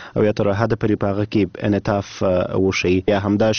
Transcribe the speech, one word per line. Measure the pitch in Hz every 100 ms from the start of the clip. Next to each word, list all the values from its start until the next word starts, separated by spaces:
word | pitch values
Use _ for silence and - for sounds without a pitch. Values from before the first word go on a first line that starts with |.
| - -
او | 107
یا | 107
تر | 101 101
حده | 113 113
پورې | 113 104
په | 101
هغه | 98 104
کې | 110 92 - 107
انعطاف، | 101 95 101 - -
اه، | 98 90 92 104
وښیي؟ | 95 98 - 92 92
یا | 101 101
همدا | 101 110